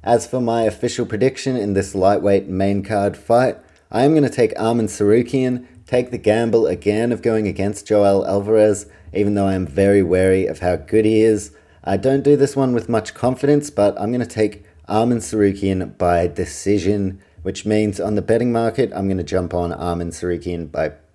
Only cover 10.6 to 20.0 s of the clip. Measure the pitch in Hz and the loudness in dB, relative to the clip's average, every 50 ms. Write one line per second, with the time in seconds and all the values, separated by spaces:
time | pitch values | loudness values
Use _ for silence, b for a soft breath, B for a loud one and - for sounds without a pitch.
10.6 | 90 90 90 80 - - - 110 110 107 110 107 110 110 107 104 98 - b b | -2 -2 -2 -2 -4 0 0 2 2 4 4 4 4 4 2 0 -2 -10 b b
11.6 | b b b b b - 98 95 98 135 135 139 139 143 147 127 139 139 - 139 | b b b b b -4 -4 0 0 0 0 2 4 4 4 4 4 0 0 -2
12.6 | 135 127 123 117 104 - - 110 107 - - - - 127 131 - - 143 147 147 | 0 0 0 -2 -2 -2 -4 -2 -4 -4 -10 -4 -2 -2 -2 0 0 2 2 2
13.6 | 147 147 - - 101 101 - - 95 107 123 123 120 117 - 107 107 104 - - | 0 -2 -2 0 0 0 0 -2 -4 -4 -2 -4 -4 -6 -2 -2 -2 -2 -2 -8
14.6 | b b b b b - 101 107 113 123 123 117 107 - - 110 101 101 95 95 | b b b b b -4 0 0 2 2 0 -2 -4 -4 0 2 2 2 2 0
15.6 | 95 98 95 92 90 - - _ 92 87 87 87 87 87 87 - 90 - - - | -2 -2 -2 -2 -4 -8 -6 _ 0 2 2 2 0 -2 -2 -6 -8 -8 -8 -8
16.6 | - 98 104 101 82 95 104 101 98 95 95 95 b b b b 82 95 95 - | -2 -2 -2 0 0 0 -2 0 -2 -4 -6 -10 b b b b -10 -10 -10 -6
17.6 | - 107 107 107 107 104 95 - 90 101 107 104 98 104 110 113 123 123 117 117 | -4 -2 0 0 0 -2 -2 -4 -4 -4 -2 -4 0 0 0 0 0 0 -2 0
18.6 | 117 117 113 - 123 104 - - 98 98 95 92 85 - 95 92 90 85 85 87 | -2 -2 0 -2 -2 -2 -2 -4 -4 -2 -2 -4 -4 -4 -4 -4 -4 -2 -4 -4
19.6 | 87 85 - - 78 87 85 87 | -4 -4 -6 -6 -6 -6 -4 -4